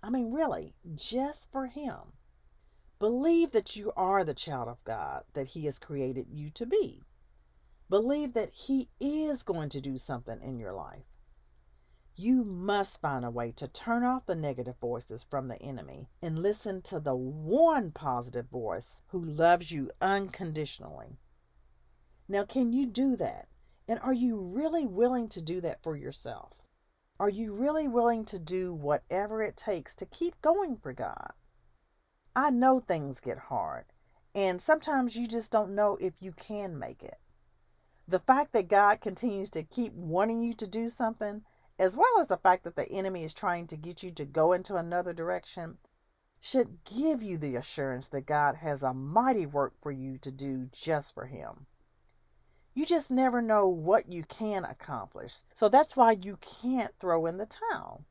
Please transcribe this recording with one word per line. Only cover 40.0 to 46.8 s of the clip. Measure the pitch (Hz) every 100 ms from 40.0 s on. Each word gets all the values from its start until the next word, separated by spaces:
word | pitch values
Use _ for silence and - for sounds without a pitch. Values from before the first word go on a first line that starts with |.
| 170 170 214 233
you | 233 226
to | 202
do | 214 233
something, | 233 233 226 208 208 - _ _ -
as | 185 220
well | 480 453
as | 320
the | 180
fact | 190 185 170
that | 170
the | -
enemy | 190 190 180
is | 160
trying | - 202 175 170
to | 156
get | 160 175
you | 185
to | 170 143
go | 147 160
into | 180 185 190
another | 170 175 180
direction, | 170 165 180 - - 160 - _ _ _ _ _ _
should | - 262 233 175